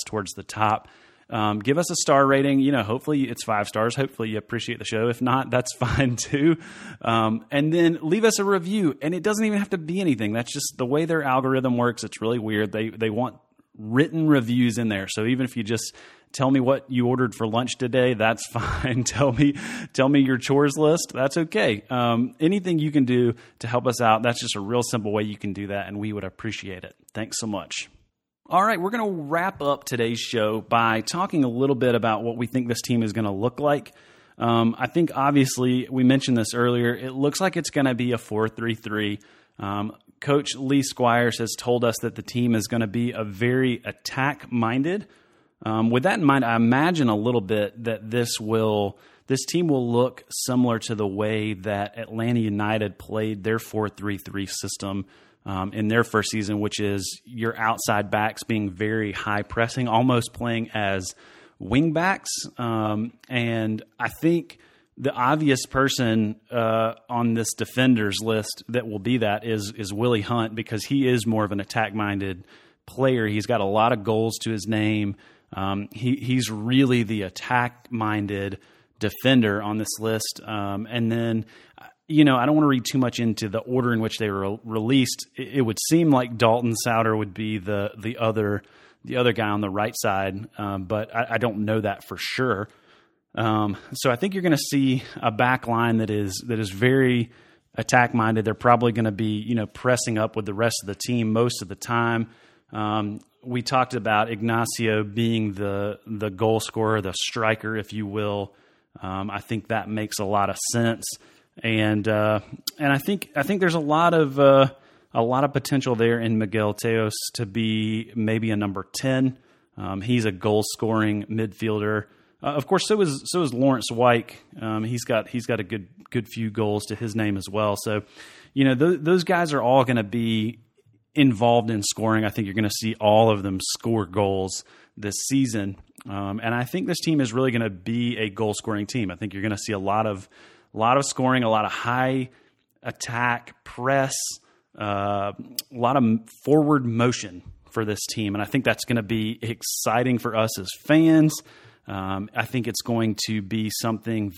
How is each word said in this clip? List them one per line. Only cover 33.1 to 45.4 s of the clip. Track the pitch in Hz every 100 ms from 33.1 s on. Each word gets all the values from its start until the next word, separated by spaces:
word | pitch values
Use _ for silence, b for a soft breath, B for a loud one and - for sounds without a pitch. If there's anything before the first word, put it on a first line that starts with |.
gonna | 104 107
look | 98 120 127
like. | 147 143 - b b b b b
Um, | 117 117 113 -
I | -
think, | 170 160
obviously, | 135 139 143 131 - 127 127 120
we | 131
mentioned | 123 135 135 120
this | 107
earlier. | 120 120 120 120
It | 120 131
looks | 131 143 139
like | 185 170
it's | 151
gonna | 147 135
be | 120 123
a | 117
four | - 107 110
three | - 117
three. | 110 107 107 104 107 b b b b
Um, | 101 101 104 - _ -
Coach | 143 143 -
Lee | 120 135 139
Squires | 135 - 120 117 120 113
has | 113 -
told | 123 123
us | 117 110
that | 120
the | 104
team | - 123 120
is | 110 104
gonna | 127 110
be | 117 120
a | 110
very | 107 95 120 127 131 117
attack-minded. | 104 - - - 135 - - 120 113 127 151 202 - b b b